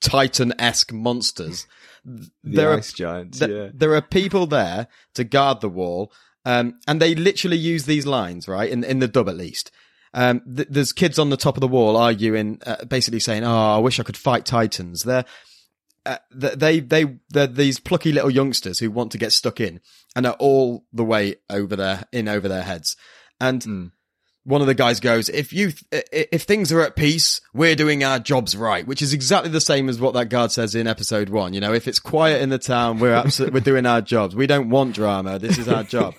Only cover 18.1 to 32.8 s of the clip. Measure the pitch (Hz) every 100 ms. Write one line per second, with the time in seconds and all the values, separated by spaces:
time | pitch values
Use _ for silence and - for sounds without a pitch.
18.1 | 147 139 131 139 120 95 90 113 113 110
19.1 | 104 113 - 123 - 104 82 _ _ _
20.1 | 123 123 - 139 135 123 120 _ 113 113
21.1 | 110 101 - - 101 98 98 95 95 -
22.1 | 123 107 104 95 95 90 87 - - -
23.1 | - _ - 131 127 117 98 90 _ _
24.1 | _ _ _ 139 143 135 135 123 120 120
25.1 | 117 107 143 143 165 202 147 - 151 -
26.1 | 156 156 165 - 214 170 165 156 - 151
27.1 | 160 - - _ 117 165 151 151 147 135
28.1 | 131 113 131 98 98 113 90 101 139 143
29.1 | 143 127 190 160 156 - 143 131 117 127
30.1 | 123 117 123 117 - 113 113 113 110 107
31.1 | 107 101 107 90 98 101 113 127 - -
32.1 | 156 160 143 135 131 - 123